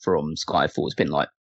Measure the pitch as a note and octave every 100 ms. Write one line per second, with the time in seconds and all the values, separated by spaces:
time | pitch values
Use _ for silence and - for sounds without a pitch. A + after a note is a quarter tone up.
0 | F#2+ E2 D2+ D#2+ - D2+ C#2+ - C#2+ -
1 | C#2 C#2+ C2+ _